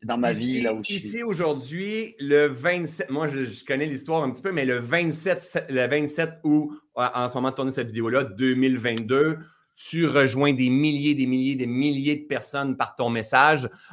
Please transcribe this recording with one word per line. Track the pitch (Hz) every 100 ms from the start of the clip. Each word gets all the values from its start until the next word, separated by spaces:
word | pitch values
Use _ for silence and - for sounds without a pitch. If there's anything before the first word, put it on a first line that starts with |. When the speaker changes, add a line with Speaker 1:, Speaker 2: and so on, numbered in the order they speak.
Speaker 1:
Dans | 113 117
ma | 120
Speaker 2:
ici, | 110 120 127
Speaker 1:
vie, |
là | 117
où | 110
je | 104
Speaker 2:
ici, | 202 202
Speaker 1:
suis. | 226
Speaker 2:
aujourd'hui, | 233 165 165 139 123 170 202 220 220 -
le | 139 147 147
vingt-sept, | 127 165 180 165 - 175
moi, | 143 156
je, | 135
je | 123 120
connais | - 135 151
l'histoire | 135 - 160
un | 135
petit | 120
peu, | 196
mais | 170
le | 131 123
vingt-sept, | 117 170 170 156 185 175 - 170 -
le | 127 123
vingt-sept | 147 147 156 165 -
août, | 151 151 147 - _ 120
en, | 123
en | 123 123
ce | 127
moment | 131
de |
tourner | 131 131
cette | 127 117
vidéo-là, | 110 113 131
deux | 120 98 131
mille | 127 131 127
vingt-deux, | 117 113 110 135 156 160 - _ _ _
tu | - 165
rejoins | 160 139 135 127 143
des | 131 127
milliers, | 131 151 143 147
des | 143 127
milliers, | 127 131
des | 135 120
milliers | 123 147 139 139 147
de | 147
personnes | 127 - 143 139 127
par | 117 -
ton | 120
message. | 117 110 131 147 151 120 - -